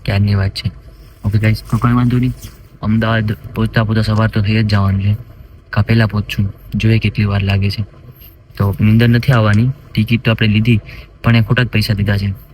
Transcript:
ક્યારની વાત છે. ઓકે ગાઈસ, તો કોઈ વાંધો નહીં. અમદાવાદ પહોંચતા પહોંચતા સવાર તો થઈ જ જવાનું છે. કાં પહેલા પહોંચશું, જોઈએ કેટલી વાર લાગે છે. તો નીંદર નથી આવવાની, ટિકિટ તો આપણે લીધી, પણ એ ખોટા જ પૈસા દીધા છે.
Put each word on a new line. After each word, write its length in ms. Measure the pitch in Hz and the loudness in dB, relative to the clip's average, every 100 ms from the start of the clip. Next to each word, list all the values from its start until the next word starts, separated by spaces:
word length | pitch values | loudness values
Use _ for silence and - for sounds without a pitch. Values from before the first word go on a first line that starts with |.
| - | -4
ક્યારની 300 | 98 101 101 | 0 2 2
વાત 160 | 98 | -2
છે. 200 | - - - - - - - 104 | -4 -8 -10 -16 -20 -20 -8 -2
ઓકે 120 | 104 | 0
ગાઈસ, 260 | 110 110 - | 0 0 -2
તો 60 | 113 | -2
કોઈ 140 | 120 | 0
વાંધો 260 | 120 123 123 | 2 2 0
નહીં. 160 | 127 123 - - - - | -2 -4 -14 -20 -20 -10
અમદાવાદ 500 | 107 110 113 113 107 107 - - | -2 0 0 0 -2 -6 -8 -4
પહોંચતા 280 | 110 120 | -2 0
પહોંચતા 300 | 107 110 107 | 0 0 0
સવાર 160 | 107 110 | 0 0
તો 120 | 110 | 0
થઈ 220 | 101 110 | 0 0
જ 40 | 107 | 0
જવાનું 360 | 104 98 98 | 0 0 0
છે. 140 | 101 107 - - - - - | 0 -2 -6 -20 -20 -20 -6
કાં 160 | - 104 | -4 0
પહેલા 220 | 113 110 | 2 2
પહોંચશું, 460 | 104 101 - 101 - - - | -2 -4 -4 -4 -6 -10 -2
જોઈએ 240 | 110 110 | 0 2
કેટલી 260 | 107 - 104 | 0 -2 -2
વાર 160 | 101 | 0
લાગે 280 | 98 98 101 | 0 0 -2
છે. 160 | 98 104 - - - - - - - | -4 -8 -14 -20 -20 -20 -20 -20 -4
તો 180 | 98 95 | -2 2
નીંદર 260 | 107 110 117 | 4 4 4
નથી 240 | 120 - | 4 2
આવવાની, 380 | 123 107 104 123 - - | 2 4 2 0 -2 -6
ટિકિટ 300 | - 107 117 | -4 0 0
તો 80 | - | 0
આપણે 160 | 110 110 | 0 0
લીધી, 340 | 107 110 113 - - - - | 2 2 0 -2 -14 -20 -6
પણ 120 | - 117 | 0 2
એ 60 | |
ખોટા 220 | 107 123 | 2 0
જ 40 | 120 | 0
પૈસા 260 | - 107 | -2 -2
દીધા 240 | 101 101 101 | -2 -2 -2
છે. 160 | 101 98 - | -4 -6 -14